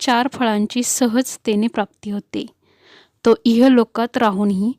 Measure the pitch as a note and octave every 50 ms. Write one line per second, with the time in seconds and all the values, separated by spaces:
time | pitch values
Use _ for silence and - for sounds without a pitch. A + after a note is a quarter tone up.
0 | - C#4 A#3+ A#3 B3 C4+ - - B3+ A3+ G#3+ G#3 G#3 G#3 - B3 B3 - - -
1 | C4 A#3 A3 B3+ C4 - - - - A3+ G#3+ G#3 A3 A#3 - A3+ G3+ - _ _
2 | - G#3 G3+ G3+ - - - - - A3+ _ _ _ _ _ _ _ _ - -
3 | _ _ _ _ - A#3 A3+ - - A#3+ A3+ A#3 B3+ C4+ B3+ A#3+ A3 - - A3+
4 | A#3 A#3+ - B3+ A#3+ G#3+ G3 F#3+ G#3 G3+ G3 F#3 G3+ A#3 C4+